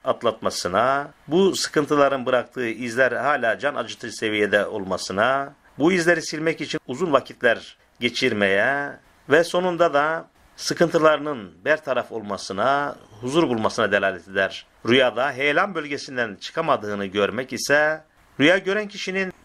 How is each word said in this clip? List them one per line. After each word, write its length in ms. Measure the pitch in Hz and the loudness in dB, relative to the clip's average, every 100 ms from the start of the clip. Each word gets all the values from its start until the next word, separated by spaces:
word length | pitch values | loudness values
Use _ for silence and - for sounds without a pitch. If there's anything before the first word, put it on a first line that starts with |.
atlatmasına, 1080 | - 113 117 - 101 - 90 95 123 139 147 - - | -4 0 0 -2 -4 -4 -2 2 2 0 -4 -12 -2
bu 280 | 165 190 127 | 2 2 2
sıkıntıların 680 | - 156 139 147 139 131 123 | -2 -2 0 4 4 2 0
bıraktığı 420 | 123 113 131 117 | 0 0 -4 -4
izler 440 | 113 123 113 127 | -4 -4 2 2
hala 480 | 113 131 143 117 101 | 2 0 0 0 0
can 160 | 135 127 | -2 -4
acıtıcı 400 | 113 104 120 - | -8 -10 -12 -6
seviyede 500 | 113 107 104 104 90 | -2 0 2 2 0
olmasına, 880 | 104 95 90 - 95 120 135 139 - _ - | -4 -4 -4 -4 0 2 0 -4 -12 _ -2
bu 140 | 156 | 0
izleri 280 | 185 165 165 | 2 2 2
silmek 400 | - 156 160 156 | -2 -4 -4 -4
için 180 | 147 156 - | -6 -8 -6
uzun 260 | 131 175 | -4 2
vakitler 640 | 139 - - 120 101 - - _ _ | 2 2 0 2 2 -2 -20 _ _
geçirmeye 880 | 120 - 127 107 98 98 123 143 143 120 _ _ - | -4 0 0 2 2 2 2 0 -4 -10 _ _ 2
ve 140 | 147 | 2
sonunda 500 | 170 180 185 170 170 | 4 0 0 2 2
da 380 | 143 151 165 - _ _ - | 2 0 -2 -8 _ _ -12
sıkıntılarının 920 | - 147 170 165 156 147 151 131 95 85 113 | -6 0 2 4 4 4 -2 -8 -10 -6 0
bertaraf 460 | 151 - 123 - | 0 0 -2 -2
olmasına, 840 | 113 104 95 - 98 120 143 143 - - - | -6 -6 -8 -6 -2 0 0 -2 -8 -18 -12
huzur 280 | 120 156 151 | -2 0 2
bulmasına 420 | 117 107 - 104 | 2 0 0 2
delalet 360 | 101 98 92 95 | 2 2 -2 -4
eder. 380 | 98 95 - - _ 110 | -2 -2 -2 -16 _ 2
Rüyada 440 | 127 123 110 139 | 4 4 2 -2
heyelan 440 | 127 143 147 202 165 | 0 0 2 0 -4
bölgesinden 600 | 147 139 - 127 113 95 | -8 -8 -8 -6 -6 -6
çıkamadığını 720 | - - 165 120 104 101 98 | -8 -4 0 0 -2 -6 -4
görmek 480 | 101 98 104 131 | 0 0 0 -6
ise, 500 | 113 - 143 151 156 - _ _ - | -6 0 2 2 -2 -10 _ _ 2
rüya 180 | 147 190 | 4 4
gören 300 | 185 208 208 | 2 -4 -4
kişinin 460 | 202 - 190 190 - | -8 -6 -4 -6 -8